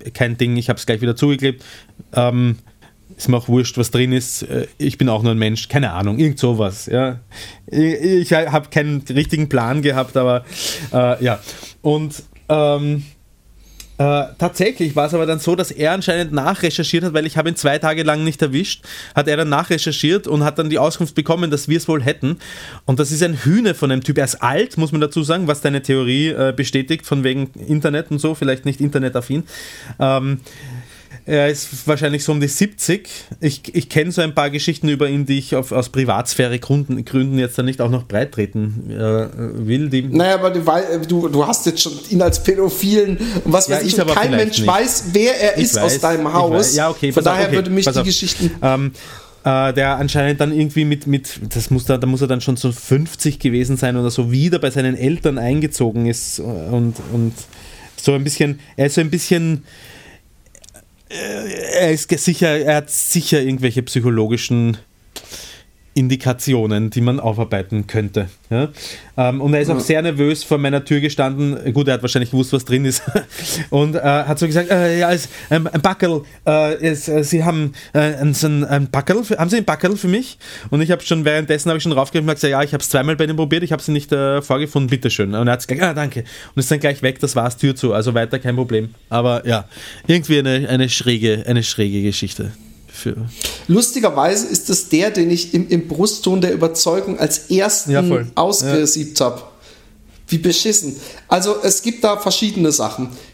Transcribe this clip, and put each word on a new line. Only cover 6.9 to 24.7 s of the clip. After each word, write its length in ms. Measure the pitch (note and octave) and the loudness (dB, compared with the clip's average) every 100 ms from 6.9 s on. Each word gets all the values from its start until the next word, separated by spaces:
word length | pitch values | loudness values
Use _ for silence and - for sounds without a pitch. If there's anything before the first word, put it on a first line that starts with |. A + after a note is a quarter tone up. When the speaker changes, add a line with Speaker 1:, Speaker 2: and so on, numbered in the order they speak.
| A#2+ C3 B2 - - - - - | -2 -2 -4 -12 -20 -18 -20 -4
Speaker 1:
Ich, 340 | - D#3+ D#3+ | 0 2 2
ich 320 | E3+ F#3 F3 | 2 2 2
hab 380 | D#3+ D#3+ D3+ D3 | 2 2 0 0
keinen 320 | - D3+ D3 C#3+ | 0 0 -2 -2
richtigen 380 | C3+ D#3 D#3+ D3+ | 0 0 0 0
Plan 340 | C3 A#2 C#3+ | 0 0 0
gehabt, 340 | D3 C3 C3 C3+ | 0 0 0 0
aber, 280 | B2+ B2 A#2+ - - - D3 | 2 0 -2 -10 -8 -8 -4
äh, 320 | B2+ B2 B2 | 0 2 2
ja. 160 | B2 G#2+ - - - - | 0 -2 -6 -18 -18 -6
Und, 400 | D3+ D3+ D3+ - - - - | 0 0 -2 -10 -18 -12 -2
ähm, 540 | D3+ D3 D3 D3 D3 - - _ _ _ - - - - - | 2 2 2 0 -2 -6 -16 _ _ _ -20 -20 -20 -12 -2
äh, 260 | C#3+ D3 D#3+ - | 0 0 -2 -2
tatsächlich 560 | F3 F3 F#3+ C4 E3 | -2 0 0 0 -2
war 120 | D3 D3 | 0 0
es 60 | |
aber 120 | E3 D#3 | 0 0
dann 140 | D#3+ | 0
so, 160 | E3+ F3 | 0 0
dass 160 | F3+ | -2
er 180 | - D3+ | -2 0
anscheinend 420 | F#3 F#3 E3+ E3 | 0 0 -2 -2
nachrecherchiert 720 | D3 C#3+ F#3+ F3 - D3+ E3+ | -2 -2 0 -2 -2 -2 0
hat, 100 | F3 | 0
weil 140 | D#3 D#3 | 0 -2
ich 100 | D#3+ | -2
habe 120 | D#3+ | -2
ihn 80 | E3 | 0
zwei 220 | D3 D3 | 0 2
Tage 260 | D#3+ D#3 | 0 0
lang 180 | D3+ D3+ | 0 0
nicht 180 | D#3+ D3 | 0 -4
erwischt, 440 | D3+ C3+ G3 - - - - - | -4 -2 -4 -6 -12 -18 -6 -2
hat 100 | D3 | 0
er 100 | D3+ | 0
dann 120 | D#3+ | 0
nachrecherchiert 800 | C#3+ E3+ E3 E3 C#3+ D3 G3 G#3 | 0 0 -2 -2 0 0 0 0
und 160 | D3+ | 0
hat 120 | D3 D3 | 0 0
dann 100 | D#3 | 0
die 80 | D3+ | 0
Auskunft 380 | D3+ - D#3+ - | 0 0 -2 -2
bekommen, 340 | D3 E3+ E3+ | 0 0 0
dass 160 | D3 C#3+ | -2 0
wir 120 | D#3+ | -2
es 100 | - | 0
wohl 120 | D#3 | 0
hätten. 340 | B2+ D3 C3 E3+ - - - - | 0 0 -2 -4 -8 -18 -16 -8
Und 160 | - C3 | -2 0
das 100 | C#3 | 0
ist 140 | D3+ | 0
ein 100 | F3 D3 | 0 0
Hühner 320 | A2+ F#3+ A3+ | 2 4 2
von 160 | D#3+ C#3 | 0 0
einem 140 | C3 | 0
Typ. 140 | C3 D3+ | 0 0
Er 80 | C3+ | -2
ist 140 | - | 0
alt, 380 | A#2+ C#3+ B3 | 0 0 0